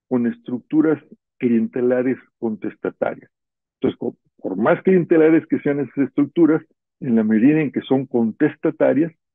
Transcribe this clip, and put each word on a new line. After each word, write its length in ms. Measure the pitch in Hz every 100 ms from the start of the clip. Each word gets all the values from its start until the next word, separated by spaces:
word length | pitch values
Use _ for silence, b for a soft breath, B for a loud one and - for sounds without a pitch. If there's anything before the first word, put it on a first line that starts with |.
| -
con 180 | 127 117
estructuras 760 | 117 - 123 - 156 160 147 _ - _ -
clientelares 800 | 127 117 113 131 123 127 127 123 _ -
contestatarias. 920 | 113 107 107 - - - - - - _ _ _ _
Entonces, 240 | _ 117 -
co-, 180 | 120 - _ _
por 180 | 95 95
más 260 | 123 170
clientelares 640 | - 185 160 165 156 160 160
que 140 | 131
sean 200 | 151 143
esas 280 | 135 - 135
estructuras, 540 | - 143 - 156 156 - _ _ -
en 140 | 135
la 100 | 113
medida 360 | 107 110 131 156
en 120 | 143
que 100 | -
son 240 | - 131 135
contestatarias, 1040 | 123 113 - 151 - 165 151 135 131 165 - _